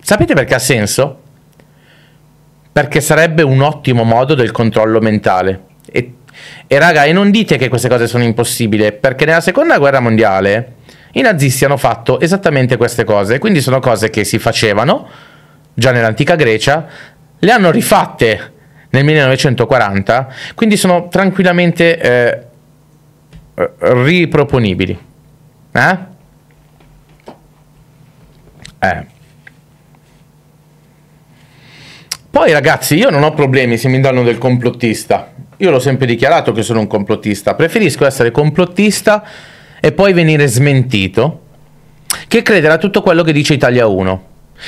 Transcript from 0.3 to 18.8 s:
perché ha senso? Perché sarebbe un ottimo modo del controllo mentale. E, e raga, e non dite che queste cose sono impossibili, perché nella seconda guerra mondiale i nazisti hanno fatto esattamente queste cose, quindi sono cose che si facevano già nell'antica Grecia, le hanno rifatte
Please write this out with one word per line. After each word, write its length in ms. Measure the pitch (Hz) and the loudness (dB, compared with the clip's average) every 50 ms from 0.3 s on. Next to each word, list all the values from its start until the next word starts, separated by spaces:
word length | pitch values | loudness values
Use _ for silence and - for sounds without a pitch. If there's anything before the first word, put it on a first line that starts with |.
| 294 | 0
perché 200 | 143 123 123 139 | 0 0 0 -2
ha 40 | 123 | -2
senso? 640 | - - 135 110 104 98 - - 135 135 127 - _ _ _ _ _ _ _ _ _ _ _ _ _ _ _ _ _ _ _ _ _ _ _ _ _ _ _ _ _ _ | 0 0 0 0 0 -2 -2 -2 -2 -2 -4 -12 _ _ _ _ _ _ _ _ _ _ _ _ _ _ _ _ _ _ _ _ _ _ _ _ _ _ _ _ _ _
Perché 300 | _ 147 131 131 - 156 | _ -2 -2 0 -2 -2
sarebbe 400 | 131 - 151 151 165 170 156 160 | 0 2 2 2 2 2 2 2
un 220 | 156 135 131 131 | 2 2 2 2
ottimo 420 | 139 151 147 - - 135 123 117 113 | 2 0 -2 -2 -2 0 0 2 2
modo 300 | 113 113 120 135 143 156 | 2 2 2 2 2 0
del 160 | 127 117 113 | 0 0 -2
controllo 500 | 113 - 117 110 101 110 110 110 113 113 | -2 -2 -2 0 0 0 0 2 2 0
mentale. 600 | 113 110 107 107 - 107 92 92 90 95 92 92 - _ _ _ _ - | 2 0 0 0 0 0 0 0 0 -2 -4 -6 -12 _ _ _ _ -6
E, 220 | - - 123 - - - - - - - - - - - - | -6 -6 -6 -6 -14 -20 -20 -20 -20 -20 -20 -20 -20 -20 -4
e 120 | _ 135 139 | _ 0 2
raga, 260 | 156 175 160 151 143 | 4 4 4 4 2
e 80 | 151 170 | 2 2
non 160 | 190 202 208 | 2 2 2
dite 260 | 202 226 208 - 165 | 2 0 0 0 0
che 140 | 120 131 117 | -2 0 -2
queste 180 | 127 117 127 120 | -2 -2 0 0
cose 180 | 123 120 117 | 0 0 0
sono 180 | 113 - 120 120 | 0 0 0 0
impossibili, 680 | 117 110 117 117 - - - 120 104 107 104 107 107 | 0 0 -2 -4 -4 -4 -4 -2 -2 0 0 0 -2
perché 320 | - - - 135 127 131 156 | -2 -2 -2 -2 -2 0 0
nella 160 | 156 165 170 | 0 0 0
seconda 380 | 165 185 180 277 320 330 285 180 | 0 0 0 0 2 2 2 2
guerra 220 | 143 139 135 131 | 2 2 2 2
mondiale 720 | 120 113 110 110 110 101 95 95 98 98 101 117 123 - - - - - - - - - - | 0 2 2 2 2 2 2 2 2 0 0 0 -4 -8 -16 -20 -20 -20 -20 -20 -20 -8 -4
i 80 | - | -2
nazisti 420 | 269 233 202 143 143 135 123 - 143 | 0 0 0 2 0 0 0 0 0
hanno 120 | 139 143 | 0 0
fatto 440 | 139 - 120 110 - - - 127 131 | 0 0 -2 -2 -2 -2 -2 0 0
esattamente 560 | 175 165 196 190 190 170 147 135 123 120 127 | 0 -2 -2 -2 -2 -2 0 0 0 0 0
queste 260 | 101 120 113 - - | -2 -2 -2 -2 -4
cose, 380 | 110 104 104 101 98 101 120 143 | -2 0 0 0 0 -2 -2 -2
quindi 200 | - 226 196 147 | 0 0 0 0
sono 200 | 113 131 127 131 | 0 0 -2 0
cose 300 | 127 127 117 95 110 104 | 0 0 0 0 -2 -2
che 120 | - 110 | -2 -4
si 160 | 101 - - 107 | -2 -2 -4 -2
facevano 720 | - 117 110 - 117 107 101 104 120 151 226 302 - - - - - - - - - _ _ _ _ _ _ | -2 -2 -2 0 0 0 0 0 0 0 0 -2 -4 -12 -20 -20 -20 -20 -20 -20 -20 _ _ _ _ _ _
già 160 | - 120 131 | 0 0 2
nell'antica 460 | 123 120 117 110 107 104 147 - 175 | 2 2 0 0 0 -2 0 0 0
Grecia, 500 | 156 139 117 110 107 - 139 143 165 165 - - - - - _ _ _ _ _ | 2 2 0 0 0 0 0 -2 -2 -4 -10 -18 -20 -20 -20 _ _ _ _ _
le 140 | _ 170 196 | _ 0 2
hanno 220 | 247 226 190 170 | 2 4 2 2
rifatte 800 | 156 226 - - 214 180 - - - - 123 113 107 98 - - - _ _ _ _ - | 2 0 0 2 2 2 0 -2 -2 -2 0 0 0 -2 -6 -16 -20 _ _ _ _ -20